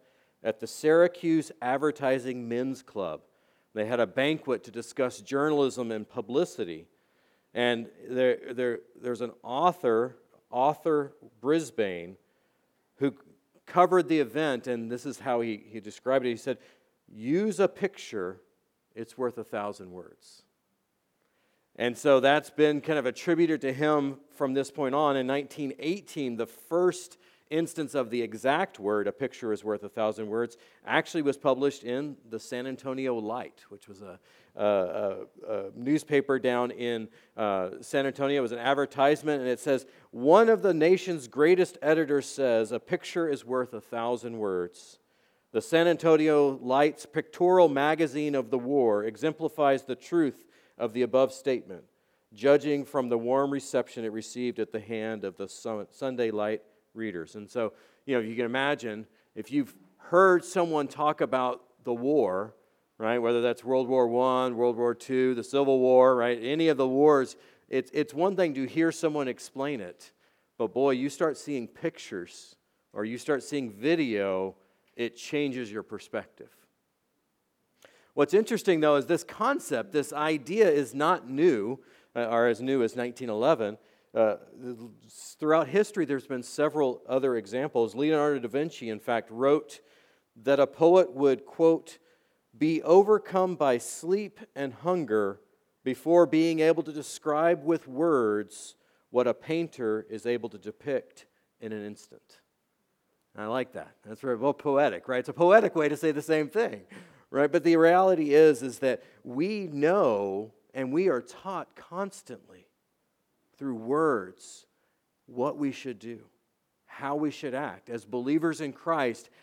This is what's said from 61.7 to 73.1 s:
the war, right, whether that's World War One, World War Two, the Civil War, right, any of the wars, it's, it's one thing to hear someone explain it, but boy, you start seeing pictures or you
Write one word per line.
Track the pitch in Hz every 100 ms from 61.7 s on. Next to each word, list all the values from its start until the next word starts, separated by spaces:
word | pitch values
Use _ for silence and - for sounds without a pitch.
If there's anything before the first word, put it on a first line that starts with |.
| _
the | 127
war, | 120 127 147 104 92 110 - _ _ _ -
right, | 110 120
whether | 117 120
that's | 120 117
World | 113 131 123
War | 131 120
One, | 120 127 127 127 117
World | 123 117
War | 120
Two, | 113 - 127 127
the | 120
Civil | 110 139 139 131
War, | 127 127 127 127
right, | 120 120
any | 117 156 165
of | 139
the | 131
wars, | 131 151 143 127 - _ _ -
it's, | 131 127
it's | 147 151
one | 139 185 190
thing | 175
to | 135
hear | 127 151 165
someone | 156 165 151 135
explain | 117 - 135 139 139
it, | 90 - - _ _ _ _ -
but | 113
boy, | 120 139
you | 131 135
start | - 165 135
seeing | - 139 113
pictures | - 165 - - 98 90 - - _ _ _ _
or | -
you | 107